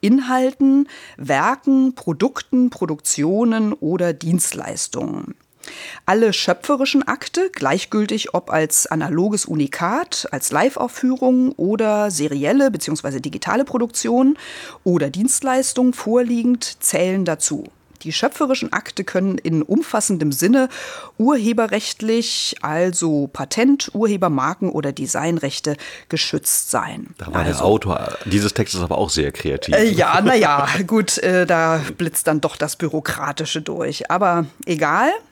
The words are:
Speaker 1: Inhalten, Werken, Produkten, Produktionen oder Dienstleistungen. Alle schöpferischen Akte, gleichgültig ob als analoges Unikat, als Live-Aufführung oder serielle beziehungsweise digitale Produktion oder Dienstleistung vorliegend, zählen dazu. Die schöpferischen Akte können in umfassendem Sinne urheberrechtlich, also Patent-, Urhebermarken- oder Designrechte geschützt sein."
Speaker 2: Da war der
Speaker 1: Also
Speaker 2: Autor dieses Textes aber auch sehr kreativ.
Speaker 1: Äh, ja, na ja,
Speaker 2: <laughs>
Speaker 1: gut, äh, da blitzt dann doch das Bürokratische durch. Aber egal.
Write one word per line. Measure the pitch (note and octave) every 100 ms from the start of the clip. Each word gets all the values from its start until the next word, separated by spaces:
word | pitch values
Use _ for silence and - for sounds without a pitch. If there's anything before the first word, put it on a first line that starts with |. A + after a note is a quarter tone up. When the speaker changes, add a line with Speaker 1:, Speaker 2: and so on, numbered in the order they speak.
Speaker 1:
Inhalten, | G3+ C4 B3 B3+ C4 C4 C4+ C#4 C#4+ - - -
Werken, | C3+ C3+ F3+ C4+ - C4+ C4 B3+
Produkten, | - D3+ A#3 - - B3+ B3+
Produktionen | - F3 D3+ - - D3 G3 A#3+ A3+ G#3+
oder | - D3+ F#3 F3
Dienstleistungen. | D3+ E3 F3 - - - - - - - - - - _ _ - - - - -
Alle | G3+ A3+
schöpferischen | F#3 - F#3 - C#4+ C4+ C#4 -
Akte, | C4+ - - F#4
gleichgültig | - C3+ E3+ - G#3+ G#3 A3 -
ob | F3+ -
als | D#3+ D#3 - -
analoges | D#3+ C#3+ D3 G3 G#3 -
Unikat, | D#3 C#3 - F3 B3 F4+ - -
als | C3+ -
Live-Aufführung | D3 A#3 - B3 - B3+ B3+ B3+ B3+ B3+
oder | - F3+ G#3+ A3 G#3 G#3
serielle | E3 D3 C#3+ D3 B3+ C#4
beziehungsweise | F#3+ - D#3 C#3+ C3+
digitale | C#3+ A#2+ - A3 C4+
Produktion | B3+ A#3 - A3+ A#3+ C4 D4+ - - - -
oder | - F3 C#3+
Dienstleistung | F3+ A#3+ - C4+ B3+ C4 - B3+
vorliegend, | A#3+ - A#3 A#3+ A#3+ A#3+ A#3+ - -
zählen | - D#3 F3+ F#3+ F3
dazu. | D#3 - D3+ - _ _ -
Die | D#3
schöpferischen | D#3 C#4 - C#4+ C4 -
Akte | - - -
können | F#3+ F#3+ G3 F#3
in | - D#3+
umfassendem | D3+ G#3+ E4 A3+ - F#3 D#3
Sinne | C#3 F3 C4 C4 - - - - _
urheberrechtlich, | A3+ C#4+ G#3+ A3+ A3+ G3+ - - A3 A3+ A3+ - - -
also | - D#3+ F3+ E3+ E3+ D3+ C#3
Patent-, | - C3+ - B3+ C#4 -
Urhebermarken- | G#3 A3 G3+ F3+ C#3 C3+ F3+ F#3+
oder | - C#3+
Designrechte | C#3 C3 - D#3+ E3+ C#3 - D3+ D3 - - -
geschützt | E3 - D#3 - - -
sein." | A#2+ - - - -
Speaker 2:
Da | E2
war | -
der | E2
Speaker 1:
Also | D2+ F#2
Speaker 2:
Autor | G#2+ - D#2 - - -
dieses | G2 G2+
Textes | - G#2+ F#2+
aber | E2+ D#2+
auch | G2+
sehr | E2 C#2+
kreativ. | - D#2 C2+ - G3
Speaker 1:
Äh, | A3
ja, | F3+ E3 E3
na | G#3+ B3
ja, | F3+ C#3+ C#3 D3+
Speaker 2:
<laughs> | F#3
Speaker 1:
gut, | A3 G#3 -
äh, | - F3+ F3+
da | E3+ E3 D#3+ C#3+ -
blitzt | E3+ - -
dann | D#3
doch | - -
das | D3 -
Bürokratische | D#3+ D#3 D3 - C#3+ C#3+ D#3 D#3+
durch. | D3+ D3 E3 C#3+ -
Aber | F3+ G3 F3 D3+ _ -
egal. | E3 D3+ E3 B3+ G#4+ -